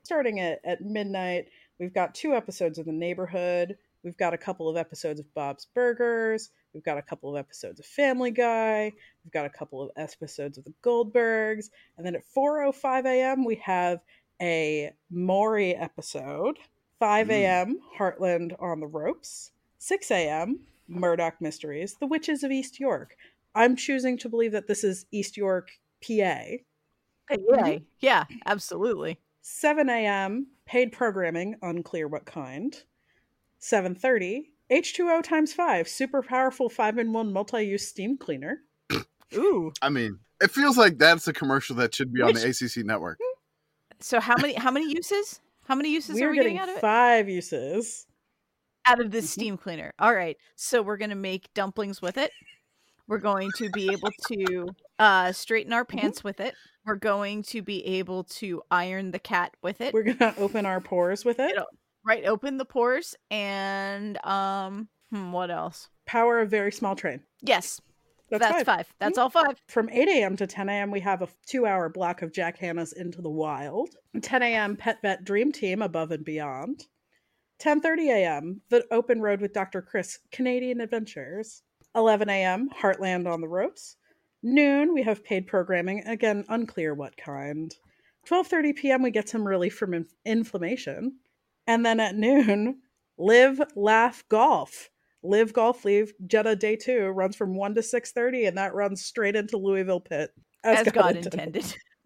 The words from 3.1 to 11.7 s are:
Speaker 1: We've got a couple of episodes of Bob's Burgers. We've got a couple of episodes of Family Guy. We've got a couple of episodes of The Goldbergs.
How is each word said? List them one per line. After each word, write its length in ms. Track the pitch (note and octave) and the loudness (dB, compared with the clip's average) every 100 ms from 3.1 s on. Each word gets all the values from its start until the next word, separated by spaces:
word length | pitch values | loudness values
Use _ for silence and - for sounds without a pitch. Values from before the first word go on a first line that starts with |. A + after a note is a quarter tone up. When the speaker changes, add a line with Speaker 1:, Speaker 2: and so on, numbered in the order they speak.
| F3+ F3+ F3+ F3 F3 F3 G3+ _ _ | -4 -6 -4 -2 0 -2 -6 _ _
Speaker 1:
We've 140 | F3 E3+ | -16 -4
got 160 | F3 | -2
a 60 | E3 | -2
couple 280 | - F#3 D#3+ | -6 -6 -4
of 100 | E3 | -4
episodes 420 | D#3+ D#3+ D#3+ D3+ | -6 -6 -8 -8
of 120 | D3 | -10
Bob's 320 | - C#3 C#3 - | -8 -8 -8 -8
Burgers. 720 | B3 B3 A#3 A#3+ A#3 A3 A3 - _ _ | 0 0 0 0 0 0 -2 -6 _ _
We've 100 | D#3 | -10
got 140 | D#3+ C#3+ | -6 -6
a 60 | |
couple 260 | - - C#3 C#3+ | -8 -12 -8 -8
of 20 | |
episodes 420 | C#3 - G2 F2+ | -10 -14 -16 -16
of 40 | |
Family 460 | - - C#4+ B3+ B3 | -10 0 0 2 0
Guy. 640 | A#3 A#3 A3+ A3 G#3+ G#3+ G#3 - _ | 2 2 2 0 0 -2 -8 -20 _
We've 80 | E3 | -10
got 120 | D#3 | -6
a 60 | C#3+ | -6
couple 320 | - D3+ C3+ | -10 -14 -12
of 80 | C#3 | -12
episodes 640 | - D#3 - D3+ - C#3+ C#3 | -10 -12 -12 -14 -10 -10 -12
of 80 | |
The 80 | C#3 - | -20 -4
Goldbergs. 840 | A#3+ A#3+ A3 A#3+ A3+ A3 A3 A3 G#3 | 0 0 2 2 2 2 0 -4 -10